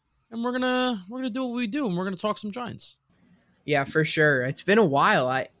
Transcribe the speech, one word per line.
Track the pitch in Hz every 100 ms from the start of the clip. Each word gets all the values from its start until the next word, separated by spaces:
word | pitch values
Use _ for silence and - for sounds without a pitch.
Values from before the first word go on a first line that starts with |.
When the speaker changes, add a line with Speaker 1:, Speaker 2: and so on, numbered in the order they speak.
| _ _ _
Speaker 1:
and | 226
we're | 240
gonna, | 247 254 254 254 220 180
we're | 254
gonna | 262
do | 226
what | 254 240
we | 240
do, | 285 254
and | 175
we're |
gonna | 185
talk | 185 214 202
some | 214
Giants. | 240 240 - - - _ _ _ _ _ _
Speaker 2:
Yeah, | - 143
for | 139 160
sure. | 156 - 151 135
It's | 127 139
been | - 214
a |
while. | 190 135 180 196 127
I | 131 127 _